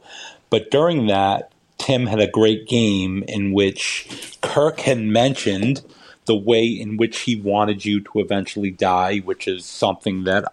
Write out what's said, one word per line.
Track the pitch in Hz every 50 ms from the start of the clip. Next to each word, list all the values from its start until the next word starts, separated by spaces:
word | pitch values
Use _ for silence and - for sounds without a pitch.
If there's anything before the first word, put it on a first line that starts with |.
| - - - - - - - - _ -
But | - 110 - -
during | - 143 160 175 170 147 113 104
that, | 98 98 98 98 98 - - - _ _ _ _ _ -
Tim | - - 135 123 123 107
had | 107 107
a | 104 92
great | - 107 110 110 110 107 - -
game | 120 120 113 107 101 95 92 95 92 98 95 -
in | 110 104 98 98 98
which | 101 101 98 98 - - - - - - - - - - - - -
Kirk | - - - 143 147 160 156 -
had | - - 127 113
mentioned | 107 107 107 117 120 139 135 - - 110 98 95 104 127 139 - - - - - - - - _ _
the | - 113
way | 104 98 113 117 113 113
in | 117 113 - 113 104 107 107
which | 117 113 - -
he | - 127 117 107
wanted | 98 101 101 104 107 107 104 98 98
you | 104 104 101
to | 98 - - 107
eventually | 95 - 101 98 92 - - 107 101 98
die, | 92 - 101 92 92 90 92 95 104 101
which | 92 95 95 - - 98
is | 92 90 85
something | - - - 117 98 92 - - 110 95 92 92
that | 92 95 104 101 -